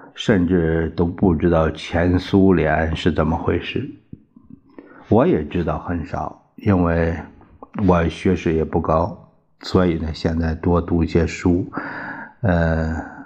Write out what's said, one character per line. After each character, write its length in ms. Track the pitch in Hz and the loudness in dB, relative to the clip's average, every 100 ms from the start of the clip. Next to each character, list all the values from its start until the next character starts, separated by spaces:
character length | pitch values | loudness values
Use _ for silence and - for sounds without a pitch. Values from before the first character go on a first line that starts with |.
| - | -20
甚 340 | - - 101 85 | -6 0 2 4
至 420 | 90 82 82 80 | 2 2 0 -2
都 160 | 85 87 | -2 -2
不 260 | 85 98 80 | 2 2 2
知 140 | 85 | 2
道 220 | 82 80 | 2 2
前 480 | - - 85 87 90 | -2 -4 0 2 0
苏 340 | - 98 95 | 2 4 6
联 420 | 90 76 78 80 82 | 4 2 0 0 0
是 160 | 92 | 0
怎 140 | 78 78 | 0 0
么 100 | 82 | 0
回 240 | - 87 | -2 -4
事。 300 | - - - - _ - _ _ _ - _ - - - - | -4 -8 -8 -14 _ -20 _ _ _ -20 _ -20 -20 -20 0
我 160 | 104 165 | 2 4
也 180 | 113 | 2
知 200 | 76 87 | -2 -2
道 160 | 82 78 | -2 -4
很 260 | - 87 78 | -4 -6 -6
少， 460 | 78 78 - _ - | -8 -8 -12 _ -6
因 260 | 107 92 | 0 2
为 340 | 85 82 82 85 - - - - - - 95 | 2 2 0 -2 -10 -20 -20 -20 -14 -2 2
我 200 | 87 82 | 4 2
学 280 | - 95 87 | -2 0 0
识 180 | 90 | 0
也 100 | 80 | 0
不 160 | 76 87 | 0 -2
高， 520 | 80 80 87 87 - _ _ _ | 0 0 0 -6 -18 _ _ _
所 260 | - 95 90 | 0 2 2
以 80 | 82 | 0
呢， 180 | 78 | -4
现 260 | 78 90 82 | -4 -2 -2
在 140 | 82 | -2
多 260 | 80 90 87 | -2 0 0
读 240 | 80 87 | 2 0
些 220 | 80 85 78 | 2 2 0
书。 400 | - 95 87 - - - - - - - - | 0 0 0 -2 -8 -10 -12 -12 -14 -16 -6
呃， 540 | 104 85 82 80 80 82 - - | 0 2 2 0 -2 -4 -8 -16